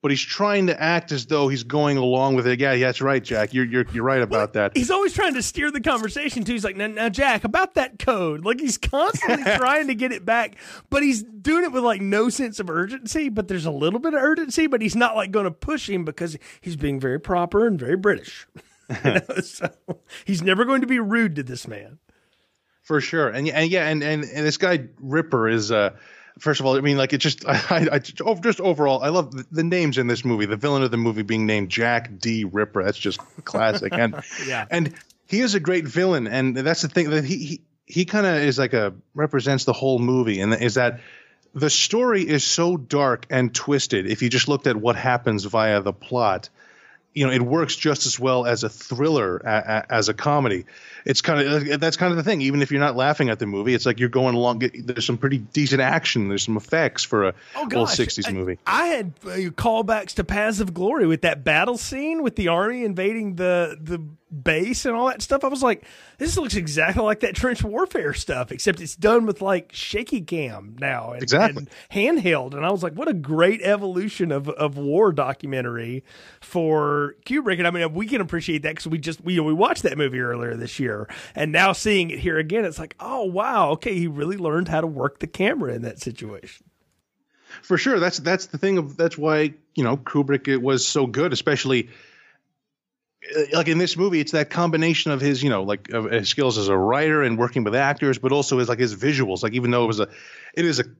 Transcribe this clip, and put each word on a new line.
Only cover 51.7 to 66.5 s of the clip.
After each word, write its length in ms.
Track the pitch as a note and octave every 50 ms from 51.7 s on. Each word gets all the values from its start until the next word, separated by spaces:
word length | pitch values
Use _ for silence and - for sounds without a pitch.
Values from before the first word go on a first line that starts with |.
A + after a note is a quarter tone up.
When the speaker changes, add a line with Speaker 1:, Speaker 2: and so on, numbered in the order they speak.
| D3 C#3+
Speaker 1:
that's 180 | D3+ E3 D#3 -
kind 140 | F3+ F3+
of 60 | F3 E3
the 60 | D3+
thing. 180 | G3+ A3 D#3+
Even 200 | C3+ C3+ C#3 D3
if 100 | C#3+ C3
you're 80 | D3 C#3
not 140 | C#3+ D3 B2+ B2
laughing 320 | B2+ C#3+ D3+ - C#3+ B2
at 100 | A2 G#2+
the 60 | A#2
movie, 280 | G2+ G2+ G2 G2+ A#2+ B2+
it's 120 | A#2 -
like 140 | B2+ A#2+ A2+
you're 100 | B2 B2
going 260 | A#2+ C3 C3 B2+ A#2+
along. 280 | A#2+ A#2+ B2 A#2+ A2 B2 A#2+ - B2 A#2
There's 220 | A#2+ B2+ A#2+ A2
some 120 | - C3 A#2+
pretty 200 | - C3+ C#3 B2+
decent 440 | G#2 - _ D3+ D3 C3 C#3 C3+
action. 460 | C3 C3 C#3 E3 - - - B2+ G#2 G2
There's 160 | G2+ G2+ -
some 140 | - A2+ G#2
effects 460 | - - - E3 D#3 B2 - - -
for 260 | - - A2 G2 F#2+
a 40 | F#2 - - - -
Speaker 2:
Oh, 60 | -
Speaker 1:
old 80 | D4+ A#3+
Speaker 2:
gosh. 260 | - A#2+ A#2 - -
Speaker 1:
sixties 320 | - A#2+ - - - G2 -
Speaker 2:
I, 40 |
Speaker 1:
movie. 260 | G2 F#2+ F#2 F#2 F2+ - _ -
Speaker 2:
I 180 | G3 B3+ E4+ F4
had, 260 | E4 B3+ G#3 F3+ C#3+ _ -
uh, 60 | F#3+ F3+ F#3+ F#3+ F3 -
callbacks 600 | - - A#3+ A3 A3 A3 F#3+ A3+ G#3+ G3 F3 -
to 80 | - F#3+
Paths 360 | - G3 G#3 G#3 A3 A3 G3
of 140 | A3 F#3 E3+
Glory 340 | F3 F3+ G3+ C#4+ D#4 G#3+ E3
with 140 | D#3+ D3+
that 220 | - E3+ D3 D3 C3
battle 340 | E3 D3+ D#3 F#3 A#3 B3 A#3
scene 440 | - - - C4 C#4+ D#4 E4 D#4+
with 140 | D4+ A#3+ -
the 120 | - G3+ E3
army 340 | E3+ E3+ G3 G#3+ B3 B3 A#3+
invading 520 | G#3+ F#3+ F3 F#3 G3 A3+ A3+ G#3+ G3+ F#3
the, 420 | E3+ F#3 F3+ F3+ F3 F3 E3 E3+ D#3
the 200 | D#3 D#3 F3 E3+ D#3+ D3 D#3 _ _ _
base 520 | E3 C#3+ B2+ E3 D#3+ D#3 F3+ A3+ B3+ - -
and 100 | C4+ A#3
all 120 | A#3 B3 C4
that 140 | B3 A3
stuff. 220 | - - C#4 C#4 C#4
I 40 | C4+
was 140 | C#4 C4
like, 240 | C4+ B3 G#3 - - - - - - - - _
"This 200 | C#4 E4 - G4
looks 160 | D#4+ A#3+